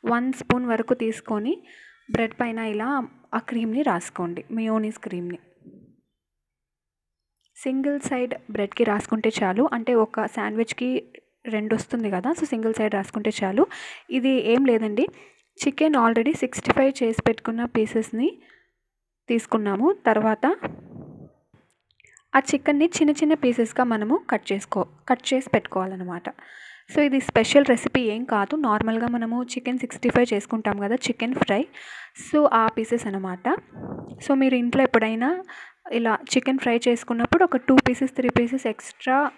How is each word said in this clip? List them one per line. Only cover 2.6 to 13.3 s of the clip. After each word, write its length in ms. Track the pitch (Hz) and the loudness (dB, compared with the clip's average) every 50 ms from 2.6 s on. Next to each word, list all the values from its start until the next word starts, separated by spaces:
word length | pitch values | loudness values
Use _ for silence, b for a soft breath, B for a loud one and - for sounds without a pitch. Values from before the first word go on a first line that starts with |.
| 226 220 208 | -6 -6 -4
ఇలా 140 | 208 220 262 285 269 240 - _ _ _ _ - | -4 -4 -2 -4 -4 -6 -8 _ _ _ _ -8
ఆ 20 | 233 - - | -8 -6 -4
క్రీమ్‌ని 320 | 240 233 226 226 220 262 302 294 | -6 -4 -4 -2 -2 -2 0 0
రాసుకోండి, 520 | 185 175 - - _ - 180 170 175 180 - - - | -2 -2 -4 -8 _ -8 -8 -6 -6 -10 -10 -8 -6
మయోనీస్ 420 | 226 220 220 220 220 214 214 220 - - | -4 -2 0 0 0 -2 -4 -8 -10 -12
క్రీమ్‌ని. 340 | 208 190 180 175 175 175 175 _ _ _ _ _ - - - - - _ _ _ _ _ _ _ _ _ _ _ _ _ _ _ _ _ _ _ _ _ _ _ _ _ _ _ _ _ _ _ _ _ - - | -10 -8 -8 -8 -8 -10 -12 _ _ _ _ _ -20 -20 -20 -20 -20 _ _ _ _ _ _ _ _ _ _ _ _ _ _ _ _ _ _ _ _ _ _ _ _ _ _ _ _ _ _ _ _ _ -10 -6
సింగిల్ 360 | 269 262 269 269 285 285 285 277 - | -4 -4 -2 -2 -2 -2 -4 -4 -4
సైడ్ 240 | 285 254 247 240 247 - - - 214 | -4 -4 -4 -4 -6 -10 -10 -10 -6
బ్రెడ్‌కి 280 | 208 202 202 - - 240 220 | -6 -6 -4 0 0 0 0
రాసుకుంటే 400 | 208 208 - - - 220 - 226 220 - | 0 -2 -2 -2 -4 0 0 -2 0 0
చాలు, 260 | 214 190 185 208 269 320 - | 0 0 2 2 2 2 2
అంటే 160 | 240 226 262 247 226 220 | -2 0 2 2 2 2
ఒక 200 | 214 - - 220 220 - | 2 0 -4 -4 -4 -4
శాండ్విచ్‌కి 540 | 233 202 214 214 220 233 226 - - 247 254 254 - - - _ - _ _ _ _ _ 240 220 | -4 -4 -4 -2 -2 -2 -2 -2 -4 -2 -2 -2 -2 -4 -6 _ -20 _ _ _ _ _ -4 -4
రెండు 180 | 214 214 220 269 262 | -4 0 0 -2 -2
వస్తుంది 320 | - - - 240 226 208 196 | -2 -4 -4 -2 -2 -2 -2
కదా, 160 | 180 180 254 330 - | -2 0 -2 -2 -2
so 80 | 320 - - | -2 -4 -2
సింగిల్ 240 | 226 220 226 220 - | -2 0 -2 0 0
సైడ్ 160 | 220 214 214 196 | -2 0 0 -2
రాసుకుంటే 340 | 196 - - 226 208 220 | -4 -4 -6 -4 -2 -2